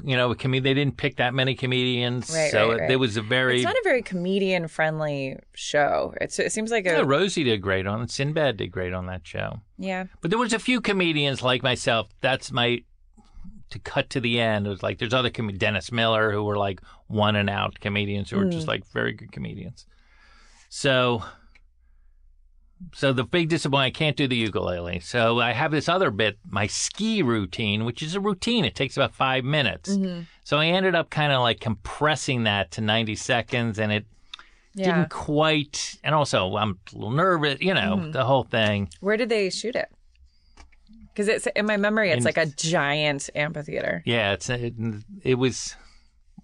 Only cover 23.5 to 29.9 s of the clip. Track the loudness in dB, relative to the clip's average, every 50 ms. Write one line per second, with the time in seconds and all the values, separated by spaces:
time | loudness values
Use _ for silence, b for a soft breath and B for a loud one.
23.5 | 0 0 0 2 2 2 2 2 0 0 0 0 2 0 0 0 2 0 0 0
24.5 | 0 -2 -2 -2 -2 -4 -4 -6 -6 -6 -8 -4 0 2 2 4 4 4 2 2
25.5 | 2 0 0 0 0 0 0 2 2 2 2 2 2 2 0 0 0 -4 -12 -6
26.5 | -2 -2 -2 0 -2 -4 -4 -4 -4 -2 -2 0 2 2 2 2 2 2 0 -2
27.5 | -4 -4 -2 0 0 0 -2 -4 -4 -6 -8 -6 -4 -2 0 -2 -2 0 0 0
28.5 | 0 2 0 0 0 -2 -4 -4 0 0 0 0 0 -2 0 0 0 0 0 0
29.5 | 0 2 0 0 -2 -4 -4 -2